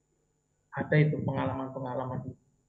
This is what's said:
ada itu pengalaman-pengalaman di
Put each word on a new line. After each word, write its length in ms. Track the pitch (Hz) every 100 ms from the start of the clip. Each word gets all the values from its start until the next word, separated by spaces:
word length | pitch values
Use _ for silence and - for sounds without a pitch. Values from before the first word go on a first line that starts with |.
| _ _ _ _ _ _ _
ada 260 | 147 - 156
itu 220 | 151 143
pengalaman-pengalaman 1000 | 131 135 135 131 131 135 131 127 127 127
di 80 | 123 - _ _